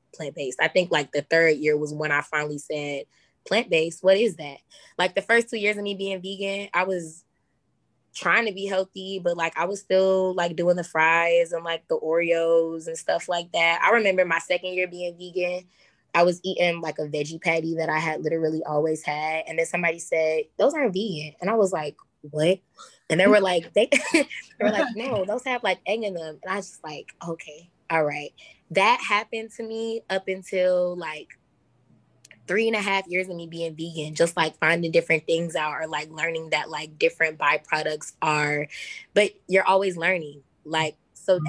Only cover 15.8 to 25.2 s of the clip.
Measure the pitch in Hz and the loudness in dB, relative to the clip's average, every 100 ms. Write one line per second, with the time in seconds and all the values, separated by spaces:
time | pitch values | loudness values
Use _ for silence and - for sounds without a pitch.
15.8 | _ _ _ 170 175 175 185 - 175 170 | _ _ _ 4 4 2 -2 0 0 0
16.8 | 160 147 151 151 147 160 175 165 165 165 | -4 -6 -6 -4 -6 -4 -2 0 -2 -2
17.8 | 160 156 165 156 156 165 160 160 151 151 | 0 0 -2 -2 -2 0 0 -2 -2 0
18.8 | 160 156 - 147 156 160 160 160 165 175 | 0 -2 -4 -4 -4 -4 -4 -2 -2 0
19.8 | 170 170 - 165 156 160 147 - 233 311 | -2 -2 -2 0 2 0 -4 2 2 4
20.8 | 254 185 220 156 151 - 180 226 190 180 | 0 0 -4 -6 -10 -6 -2 2 2 0
21.8 | 151 - _ _ 151 151 160 190 _ - | -6 -10 _ _ -10 0 2 2 _ -20
22.8 | - _ - 156 196 208 190 180 170 202 | -20 _ -2 4 6 6 6 2 2 2
23.8 | 240 277 - 330 277 - - - 214 214 | 4 2 2 2 0 -4 -16 0 2 2
24.8 | 277 208 254 220 | 0 -4 -4 -2